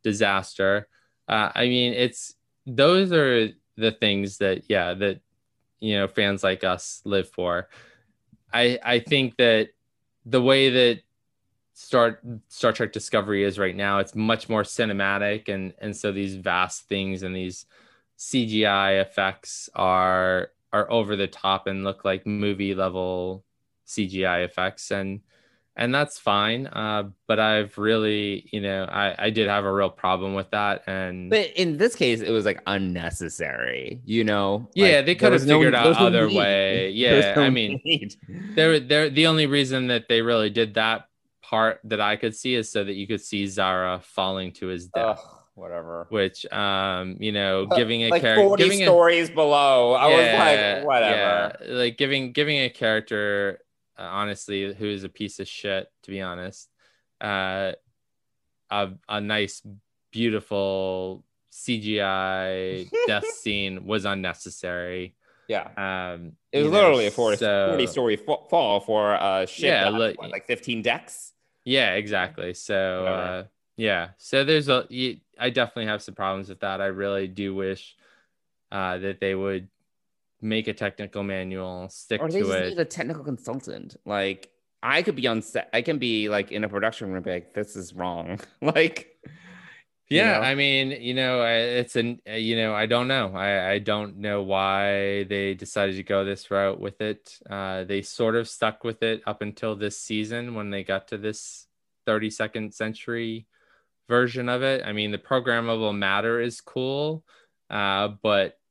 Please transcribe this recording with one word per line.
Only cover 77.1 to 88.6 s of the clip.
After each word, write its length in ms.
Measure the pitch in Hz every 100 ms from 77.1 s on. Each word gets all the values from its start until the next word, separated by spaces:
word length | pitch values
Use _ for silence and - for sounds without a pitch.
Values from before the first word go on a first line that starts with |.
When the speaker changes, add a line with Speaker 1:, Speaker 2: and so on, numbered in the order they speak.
| 98 95
Speaker 1:
do 260 | 95 98
wish, 420 | 95 95 95 - _ _ _ _ _ _ _ _
uh, 260 | 98 92 90
that 200 | 98 92
they 160 | 98 95
would 320 | 98 95 95 _ _ _ _ _ _ _
make 260 | 110 110 107
a 60 |
technical 480 | 104 101 - 101 104
manual, 680 | 101 95 92 95 92 90 95
stick 320 | - - 107
Speaker 2:
Or 80 | 160
they 100 | 190
Speaker 1:
to 60 | 98
Speaker 2:
just 120 | 190
Speaker 1:
it. 120 | 185
Speaker 2:
need 100 | 175
a 60 | 165
technical 380 | 170 127 160
consultant. 720 | 143 123 - 131 - 50 - - -
Like, 440 | 101 98 95 - _ _ _
I 220 | 117 151
could 120 | 175 131
be 120 | 123
on 140 | 110
set, 280 | - 117 -
I 80 | 117
can 180 | 123 151
be, 300 | 123 110 107
like, 220 | 104 101
in 120 | 107
a 60 | 107
production 420 | 101 110 - 98
room, 100 | 92
be 100 | 90
like, 220 | 90 85
"This 220 | 104 104 101
is 180 | 90
wrong." 460 | 95 90 85 82 95 -
<laughs> 100 | _